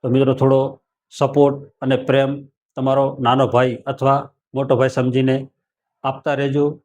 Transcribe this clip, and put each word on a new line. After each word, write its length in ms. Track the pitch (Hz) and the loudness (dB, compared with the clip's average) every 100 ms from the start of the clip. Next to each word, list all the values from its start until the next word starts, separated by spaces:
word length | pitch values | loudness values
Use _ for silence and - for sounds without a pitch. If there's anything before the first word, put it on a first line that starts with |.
તો 60 | 131 | 0
મિત્રો 180 | 131 135 131 | 2 2 2
થોડો 200 | 135 135 135 - _ _ _ | 4 2 0 -6 _ _ _
સપોર્ટ 440 | - 139 139 143 139 143 _ | -4 -2 4 2 2 -12 _
અને 140 | 131 127 - | -2 -2 0
પ્રેમ 220 | 135 135 143 143 _ _ - | 0 0 -4 -10 _ _ -6
તમારો 280 | 131 135 135 135 | -2 0 0 -2
નાનો 200 | 120 131 131 | 0 2 2
ભાઈ 260 | 120 127 117 - | 2 0 -2 -10
અથવા 260 | 135 135 139 143 _ _ | -4 0 0 -2 _ _
મોટો 200 | 131 135 127 | -8 -2 0
ભાઈ 160 | 131 131 | 0 0
સમજીને 380 | 127 127 131 135 - _ _ _ _ _ | -2 0 0 -2 -4 _ _ _ _ _
આપતા 300 | 135 131 - 139 | -8 -6 -6 -4
રહેજો. 240 | 139 139 147 147 | -2 0 -2 -4